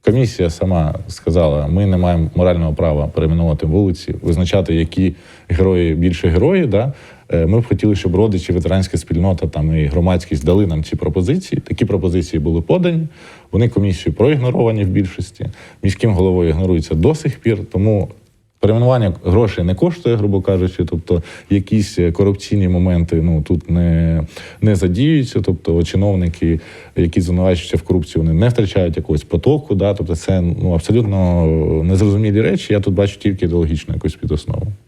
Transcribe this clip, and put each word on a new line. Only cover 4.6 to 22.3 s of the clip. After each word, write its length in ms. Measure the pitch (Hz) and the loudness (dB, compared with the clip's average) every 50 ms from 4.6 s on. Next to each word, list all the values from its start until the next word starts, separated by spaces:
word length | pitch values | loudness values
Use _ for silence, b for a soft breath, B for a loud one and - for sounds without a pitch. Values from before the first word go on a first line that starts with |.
| 87 85 82 | 0 0 0
які 400 | 82 82 78 - 92 95 92 82 B B B B B B - | 0 0 -2 0 0 0 0 -2 B B B B B B -4
герої 460 | 87 82 92 95 92 90 87 82 80 | 0 2 2 2 4 2 2 2 0
більше 320 | 82 87 92 87 - - | 2 0 0 0 0 0
герої. 380 | - 80 90 110 156 196 190 170 | 2 2 4 2 2 2 2 0
Да? 280 | 123 98 101 120 139 139 B B B B B B _ | 2 0 0 0 -2 -6 B B B B B B _
Е, 160 | - 85 82 | -2 0 2
ми 140 | 80 104 120 | 2 2 2
б 80 | 117 | 2
хотіли, 280 | - 101 85 - 107 104 | 0 -2 0 2 0 0
щоб 200 | 92 - 92 87 | 2 0 0 2
родичі, 380 | 92 110 110 98 90 - - 85 | 2 2 2 0 -2 -2 -2 -2
ветеранська 440 | 87 82 87 92 95 92 - - | -2 0 0 0 0 0 -2 -4
спільнота 500 | 85 - - 82 82 90 98 92 82 85 | -6 -4 -4 -2 0 0 0 0 -2 -4
там, 300 | 76 - 78 76 80 80 | -4 -2 -2 -2 0 0
і 80 | 80 76 | 0 0
громадськість 600 | 71 69 87 85 92 92 92 - - - 71 67 | 0 0 0 2 2 2 0 -2 -4 -6 -2 0
дали 220 | 80 87 101 104 | 2 2 2 2
нам 160 | 87 80 78 76 | 0 0 -4 -4
ці 120 | - - | -4 -6
пропозиції. 680 | 73 85 80 78 92 90 104 147 190 185 - - 139 | -4 -4 -2 -2 0 0 0 -2 -2 -2 -4 -6 -6
Такі 240 | - - - - 117 | -4 -6 -2 -2 0
пропозиції 540 | 92 101 92 85 90 85 92 80 - - 80 | 0 0 0 0 0 0 0 -2 -2 -4 -2
були 220 | 73 82 82 85 | -2 0 -2 -2
подані, 460 | 80 - - 185 170 175 170 165 160 151 B B B B B B B B | -2 -2 -2 0 0 0 0 -2 -4 -6 B B B B B B B B
вони 180 | - - 120 117 | -2 0 0 0
комісією 480 | - - 101 98 90 - - 82 73 | 0 0 -2 -2 -2 -2 -4 -6 -2
проігноровані 680 | - 110 139 156 139 123 127 123 - 120 113 113 107 101 | 0 2 2 2 0 0 0 0 0 0 0 0 0 -2
в 40 | |
більшості, 580 | 92 95 101 98 90 - - 92 - - - - - B B B B B B - | 0 0 0 -2 -2 -6 -10 -12 -12 -10 -12 -10 -10 B B B B B B -4
міським 300 | 98 95 - - 113 98 | -4 -2 0 0 0 2
головою 360 | 87 92 95 90 90 87 82 | 2 2 2 2 2 2 2
ігноруються 460 | 78 80 92 92 90 82 76 - 80 | 0 0 0 0 0 0 0 -2 -2
до 200 | 78 85 135 156 | 2 2 2 2
сих 240 | 156 - 143 - - | 0 -4 -6 -6 -2
пір, 260 | - 113 107 101 95 - | -2 -2 -2 -2 -4 -6
тому 380 | - 90 101 110 107 101 92 - - - _ _ _ _ _ _ _ _ | -2 0 2 2 2 0 -2 -4 -8 -20 _ _ _ _ _ _ _ _
перейменування 540 | - 101 110 120 120 127 131 123 110 92 80 - - | 2 2 4 4 4 2 2 2 2 0 -2 -2 0
грошей 380 | 92 87 110 120 104 - - 85 | 2 2 4 2 2 0 -2 -2
не 120 | 87 98 | -2 0
коштує, 400 | - 165 175 165 - - 120 117 | 2 0 0 0 0 0 0 0
грубо 260 | 107 104 101 98 95 | 2 0 0 0 0
кажучи, 440 | 92 - 98 92 92 90 - - - | 0 0 0 0 0 -2 -2 -4 -4
тобто 380 | - - 82 - - 90 85 80 B B B B - | -4 -4 -6 -2 0 -2 -2 -2 B B B B -2
якісь, 500 | 101 101 95 - 110 110 98 - - - | 0 0 0 0 0 0 0 0 -2 0
е, 120 | 87 85 | 0 0
корупційні 560 | 82 - 101 101 | 2 2 2 2